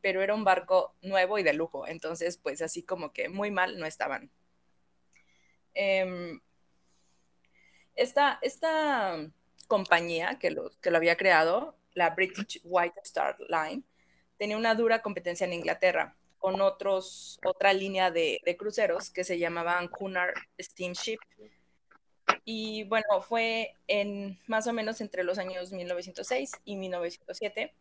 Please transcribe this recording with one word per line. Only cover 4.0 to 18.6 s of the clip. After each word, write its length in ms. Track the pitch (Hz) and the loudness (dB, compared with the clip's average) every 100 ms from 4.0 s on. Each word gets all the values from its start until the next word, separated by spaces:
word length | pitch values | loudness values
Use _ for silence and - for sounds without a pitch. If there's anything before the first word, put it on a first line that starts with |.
| 123 - - _ _ _ _ _ _ _ _ _ _ _ _ _ _ | -4 -4 -8 _ _ _ _ _ _ _ _ _ _ _ _ _ _
Em, 680 | - 196 190 185 180 175 - _ _ _ _ _ _ _ _ _ _ _ _ _ _ _ | -2 2 2 0 -4 -10 -12 _ _ _ _ _ _ _ _ _ _ _ _ _ _ _
esta, 440 | - 247 277 285 269 | -2 2 4 2 2
esta 760 | 262 - 320 311 302 262 196 165 156 _ _ _ - | -6 -2 0 2 2 0 0 -4 -8 _ _ _ 0
compañía 720 | 208 190 170 170 165 175 - | 0 4 2 4 -2 -2 -2
que 120 | 175 | -2
lo, 200 | 156 - _ | -2 -8 _
que 100 | 185 | 2
lo 60 | 170 | 4
había 180 | 165 170 | 6 4
creado, 600 | 196 165 160 196 311 - _ | 6 8 6 2 -2 -12 _
la 160 | - 170 | 2 2
British 500 | 160 185 185 208 - | 4 0 0 -10 -10
White 360 | 170 180 175 - | 0 2 2 -4
Star 320 | - - 143 - - | -8 -2 0 -2 -2
Line, 340 | 165 156 208 - _ _ _ _ _ | -2 -2 -6 -12 _ _ _ _ _
tenía 200 | 208 214 | -4 0
una 160 | 226 | 2
dura 260 | 226 233 226 | 4 4 2
competencia 440 | 220 185 175 170 180 | 0 -6 -6 -2 -2
en 80 | |
Inglaterra 640 | 175 165 165 185 165 143 _ _ _ | -2 -2 2 4 4 -2 _ _ _
con 220 | 190 190 | -2 2
otros, 800 | 196 190 196 190 190 - - - | 2 2 0 0 -2 -14 -16 -4
otra 280 | - 185 196 | -4 2 4
línea 380 | 196 196 190 185 | 4 0 2 2
de, 300 | 170 160 98 | 2 0 0
de 120 | - | -2
cruceros 540 | 175 | -2